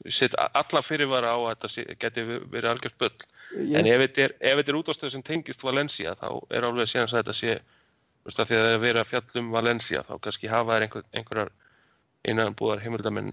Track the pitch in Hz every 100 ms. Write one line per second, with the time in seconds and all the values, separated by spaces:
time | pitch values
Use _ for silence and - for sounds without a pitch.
0 | - - 127 - - 139 - 156 - 156
1 | 139 131 117 120 117 110 110 - - -
2 | 117 117 113 120 - 120 117 123 - -
3 | 120 - - - - - 139 107 107 123
4 | 131 143 135 - 123 139 143 147 160 151
5 | 143 131 127 165 147 135 131 135 147 -
6 | 80 92 - - - 120 120 120 113 127
7 | 117 117 110 107 117 107 - _ _ _
8 | _ _ - - 113 113 113 113 120 117
9 | 110 123 117 123 117 113 117 117 - 67
10 | - - 107 - 110 113 113 113 110 110
11 | - 110 113 110 101 - _ _ _ _
12 | _ _ - 110 110 - 110 104 113 117
13 | 107 101 104